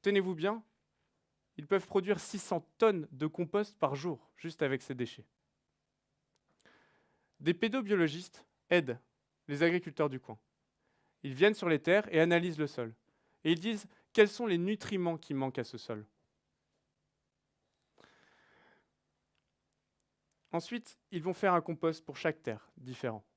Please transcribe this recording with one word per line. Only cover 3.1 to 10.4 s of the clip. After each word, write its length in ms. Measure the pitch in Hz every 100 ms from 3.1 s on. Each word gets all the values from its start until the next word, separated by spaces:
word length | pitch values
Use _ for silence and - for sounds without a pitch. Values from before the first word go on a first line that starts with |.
de 140 | 131 151
compost 520 | 165 170 202 208 _
par 160 | 151
jour, 360 | 139 170 147 _ _
juste 260 | 165 -
avec 200 | 143 135
ces 120 | -
déchets. 320 | 127 120 - - _ _ _ _ _ _ _ _ _ _ _ _ _ - _ _ _ _ _ _ _
Des 140 | 147
pédobiologistes 920 | 175 226 254 202 202 160 156 185 - - _ _
aident 280 | 175 135 120 _ _ _ _ -
les 140 | 143
agriculteurs 460 | 165 175 175 - 147
du 120 | 131
coin. 180 | - 110